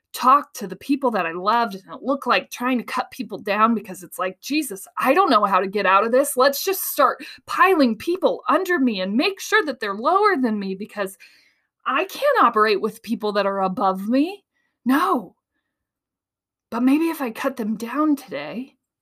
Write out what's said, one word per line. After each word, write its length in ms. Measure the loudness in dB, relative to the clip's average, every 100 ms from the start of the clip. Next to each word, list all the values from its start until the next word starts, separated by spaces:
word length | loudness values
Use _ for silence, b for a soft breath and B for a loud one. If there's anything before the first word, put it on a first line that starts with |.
| _
talk 400 | 0 4 4 2
to 140 | -10 -12
the 80 | -8
people 360 | -4 -2 0
that 140 | 0 -2
I 60 |
loved, 440 | -2 0 2 0 -4
and 180 | -14
it 100 | -8
looked 240 | -4 -4 0
like 220 | 0 -2
trying 280 | -6 -2 -2
to 60 |
cut 280 | -2 -6 -6
people 280 | -10 -10 -8
down 360 | -2 2 4 2
because 280 | -4 -12
it's 160 | -14 -8
like, 200 | -8 -8
"Jesus, 480 | -4 -4 -4 -8 -12 -2
I 160 | 2
don't 160 | 4 4
know 140 | 4
how 160 | 4 2
to 80 | 0
get 180 | 0 2
out 200 | 4 4
of 60 |
this. 260 | 2 2 2
Let's 260 | 2 2
just 200 | -2 -4
start 420 | -4 2 2 0 B B -6
piling 520 | 2 4 6 4 2
people 460 | -4 0 0 0 0
under 320 | 0 2 0
me 220 | 0 0
and 140 | -2 0
make 220 | 0 -4
sure 240 | -2 0 0
that 140 | -4
they're 140 | -6 -4
lower 420 | 0 2 2 2
than 220 | 0 -2
me 160 | -4 -8
because 420 | -8 -8 -8 -10 b b b b b _ -4
I 200 | -2 -4
can't 380 | -2 0 4
operate 360 | 4 4 2 2
with 240 | -2 -8
people 300 | -8 -4 -2
that 120 | -2 0
are 160 | 0
above 460 | -2 0 -2 -2 0
me." 380 | 0 0 -6 _ _ _ _ 0
No. 500 | 0 2 -2 -4 _ _ _ _ _ _ _ _ _ _ _ _ _ _
But 80 | 0
maybe 280 | 2 4 2
if 120 | -4
I 80 | -8
cut 260 | -6 -6 -4
them 200 | -4 -6
down 400 | -6 -2 0 0
today, 600 | -4 -10 -10 -10 -12 _ _ _